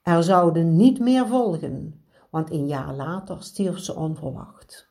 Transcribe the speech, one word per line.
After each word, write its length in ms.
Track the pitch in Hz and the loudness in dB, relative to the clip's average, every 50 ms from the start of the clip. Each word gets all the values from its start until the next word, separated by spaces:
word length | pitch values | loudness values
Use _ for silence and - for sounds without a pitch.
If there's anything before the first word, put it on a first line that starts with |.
Er 220 | _ 180 170 165 170 | _ 2 2 2 4
zouden 520 | 175 190 180 175 170 160 165 165 165 160 | 4 4 4 4 4 2 2 2 4 6
niet 240 | 170 226 269 - - | 6 6 6 6 4
meer 280 | 240 247 254 262 247 | 2 2 4 2 2
volgen, 760 | 214 247 254 240 202 165 156 156 139 135 143 143 160 - - _ _ _ _ _ _ | 2 0 0 0 0 -2 -4 -6 -8 -10 -10 -10 -14 -16 -18 _ _ _ _ _ _
want 220 | - 160 160 160 | -6 -6 -4 -4
een 160 | 170 151 139 | -4 -4 -4
jaar 260 | 143 147 135 143 147 135 | -4 -4 -6 -6 -8 -8
later 500 | 139 165 160 175 190 190 - 185 - - | -8 -8 -8 -8 -10 -10 -12 -14 -14 -14
stierf 360 | - - - 196 185 180 - | -12 -6 -4 -2 -2 -4 -6
ze 160 | - - - | -8 -10 -8
onverwacht. 920 | - 160 160 160 - 156 139 131 - - - - _ - _ - - _ _ | -6 -4 -6 -6 -6 -8 -10 -10 -12 -14 -18 -20 _ -20 _ -20 -20 _ _